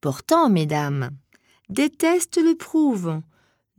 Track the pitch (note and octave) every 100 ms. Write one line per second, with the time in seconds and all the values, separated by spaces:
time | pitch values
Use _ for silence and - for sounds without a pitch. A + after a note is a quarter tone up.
0 | D3 C3+ - D#4+ D4+ F#3 D3+ D3+ D3 C#3+
1 | B2+ C#3 _ _ _ _ _ G3 D4 _
2 | E4 F4 - - E4 E4 - D#4+ D4+ G#3+
3 | F3 D#3 - _ _ _ _